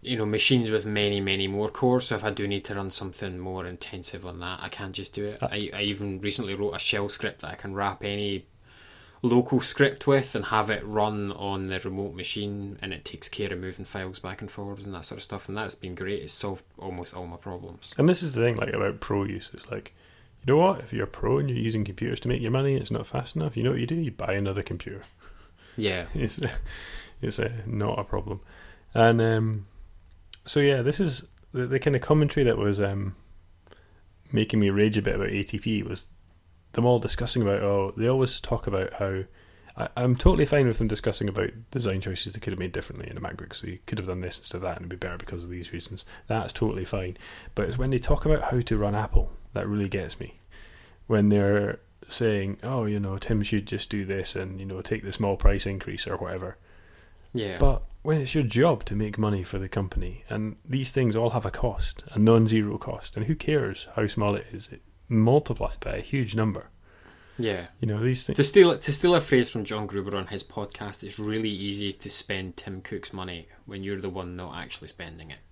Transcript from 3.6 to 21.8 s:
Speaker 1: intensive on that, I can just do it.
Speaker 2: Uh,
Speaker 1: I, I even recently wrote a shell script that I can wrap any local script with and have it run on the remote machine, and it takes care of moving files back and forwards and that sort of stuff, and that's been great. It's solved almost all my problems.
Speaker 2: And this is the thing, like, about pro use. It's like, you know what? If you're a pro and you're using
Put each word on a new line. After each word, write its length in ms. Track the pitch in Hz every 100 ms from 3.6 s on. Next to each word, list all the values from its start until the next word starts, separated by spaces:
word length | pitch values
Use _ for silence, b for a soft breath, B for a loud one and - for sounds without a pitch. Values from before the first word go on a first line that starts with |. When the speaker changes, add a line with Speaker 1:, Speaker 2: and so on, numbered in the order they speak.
| 87
Speaker 1:
intensive 600 | 90 - 92 87 85 87
on 140 | 85
that, 200 | 87 92
I 60 | 92
can 240 | - 98
just 180 | 95 95
do 140 | - 104
it. 160 | 110
Speaker 2:
Uh, 60 | 123
Speaker 1:
I, 180 | 104 104
I 80 | 98
even 380 | 101 98 101 95
recently 340 | 104 - 104
wrote 200 | 98 101
a 40 | 92
shell 300 | - 107 101
script 320 | - 107 -
that 80 | -
I 20 |
can 200 | 90 101
wrap 280 | 98 101 95
any 440 | 101 101 104 98 - _ B B B B B B
local 360 | 123 120 123 131
script 480 | - - 139 - -
with 280 | 139 131
and 100 | 113
have 240 | 98 110 107
it 160 | 104
run 480 | 104 107 107 104 101
on 360 | - 98 98 95
the 120 | 95
remote 340 | 95 95 98
machine, 640 | 87 90 110 104 101 101 92
and 100 | 98
it 140 | 82 -
takes 200 | - -
care 240 | - 98
of 80 | 92
moving 280 | 92 90 95
files 320 | 101 92 92
back 240 | 92 92
and 80 | 101
forwards 340 | - 101 98
and 80 | 101
that 120 | 92 -
sort 100 | 104
of 60 |
stuff, 260 | - 98 -
and 80 | 101
that's 180 | 104
been 200 | - 92
great. 280 | 90 95 101
It's 80 | -
solved 320 | - 104 92 - -
almost 360 | 95 90 87 92
all 100 | 87
my 120 | 87
problems. 560 | 101 87 90 90 - -
Speaker 2:
And 100 | 151
this 160 | 180
is 120 | 170
the 80 | 127
thing, 140 | 117 110
like, 180 | 107
about 260 | 107 101 104
pro 240 | - 101
use. 240 | 98 98 -
It's 160 | - -
like, 240 | 104 - b b b b b
you 80 | 127
know 80 | 147
what? 200 | 180 196
If 120 | -
you're 120 | 113
a 20 | 101
pro 320 | - 107 135
and 100 | 143
you're 100 | 123
using 280 | 113 110